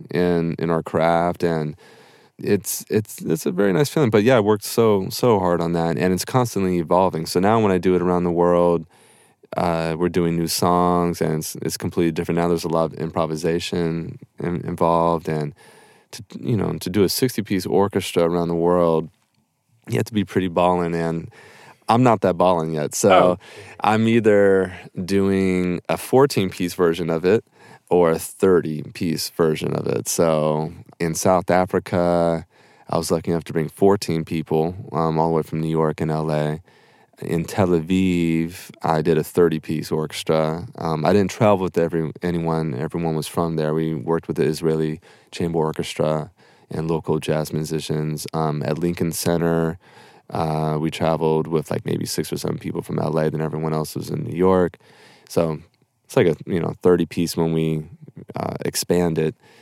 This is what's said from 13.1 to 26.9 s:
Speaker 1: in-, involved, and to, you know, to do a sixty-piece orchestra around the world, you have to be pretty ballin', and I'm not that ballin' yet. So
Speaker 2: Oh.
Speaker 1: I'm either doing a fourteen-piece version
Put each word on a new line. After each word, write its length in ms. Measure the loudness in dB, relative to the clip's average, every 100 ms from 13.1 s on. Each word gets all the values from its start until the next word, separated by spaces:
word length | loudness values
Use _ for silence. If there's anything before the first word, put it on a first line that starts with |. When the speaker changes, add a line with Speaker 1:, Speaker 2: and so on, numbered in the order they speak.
| -2 -2 -2 -2 -2 -2 -4 -2 -4 -8 -12 -20 -8
Speaker 1:
in-, 240 | -6 -4
involved, 640 | -6 0 2 4 2 0 -2
and 280 | -4 -4 -8 -20 -20 -20 _ _
to, 120 | -20 -16 -10
you 160 | -4 -2
know, 180 | -2
to 160 | -4 -4
do 140 | 2
a 60 | 2
sixty-piece 560 | 2 -2 -2 -2 -4 0
orchestra 640 | 2 2 0 -2 0 2
around 200 | 2 0
the 60 | 0
world, 540 | 2 4 4 2 -2 _ _ _ _ _ _ _ -4
you 80 | -4
have 80 | -2
to 80 |
be 100 | -4
pretty 260 | -2 -2 0
ballin', 440 | 2 2 2 0
and 380 | -2 -2 -4 -8 -18 -20 -20 -20 -18 0
I'm 160 | 4
not 180 | 6 4
that 160 | 2 2
ballin' 360 | 2 2 0
yet. 200 | -2 -4
So 160 | 0 6
Speaker 2:
Oh. 260 | 6 6 2 -6 -20 -20 -4
Speaker 1:
I'm 280 | 0 2 4
either 640 | 4 4 6 6 4 2 -6 -14 -10
doing 800 | -2 0 2 2 2 0 0 -4 -4
a 80 | -6
fourteen-piece 760 | 2 4 4 2 -2 -2 -4 2
version 340 | 0